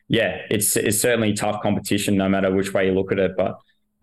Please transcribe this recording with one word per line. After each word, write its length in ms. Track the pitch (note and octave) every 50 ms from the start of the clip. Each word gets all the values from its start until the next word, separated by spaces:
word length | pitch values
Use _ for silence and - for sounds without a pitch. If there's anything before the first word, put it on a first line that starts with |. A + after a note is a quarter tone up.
| _ -
yeah, 340 | - A2 G#2+ F2+ - - - -
it's, 260 | A2+ G#2+ - - -
it's 240 | A2+ G#2 A2 A2 -
certainly 340 | - B2 A#2+ A2+ A2 G#2 G#2
tough 280 | G2+ G#2 G#2 G#2 -
competition 540 | - G#2 G2+ G2+ - - G#2 G#2 - G#2 G2+
no 120 | G2 F#2+ F#2+
matter 220 | G2 G2 F#2+ F#2+
which 240 | F#2+ G2 F#2+ G2 -
way 120 | G2+ F#2+
you 60 | F#2+
look 200 | F#2 F#2+ F#2+ -
at 60 | G2+ F#2+
it. 140 | F#2+ F2+ -
But, 220 | - F#2+ G#2 - - _ _ _ _ _ _ _ _